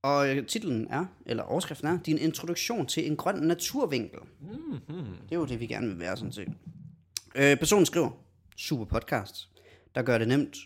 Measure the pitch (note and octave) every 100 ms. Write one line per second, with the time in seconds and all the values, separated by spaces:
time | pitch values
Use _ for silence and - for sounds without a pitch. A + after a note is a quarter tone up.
0 | C3+ C#3+ C#3 C3+ A#2 A3 G#3 A#2 - C#3+
1 | F#3 - - A2+ - D#3 - D3+ D3 F3
2 | - D#3 D#3+ D#3 E3 E3+ - A#3 C3+ -
3 | D3 D3+ - G3 D#3 E3+ - C4+ A3+ C3
4 | F#2 - - - D3+ B3 D#4+ D3 - E3+
5 | A#2+ F2+ F#2+ E3+ C#3 A#2+ A2+ A2 A#2 F2
6 | E2+ F#2 - G2+ F#2+ - - - - -
7 | _ - - C3+ C#3+ C#3+ D#3 G#3 D#3+ E3+
8 | B2+ - - _ _ - - C3 G#2+ A2+
9 | - B2+ G2+ - - - - - _ -
10 | B2+ A#2 A2+ C3+ - -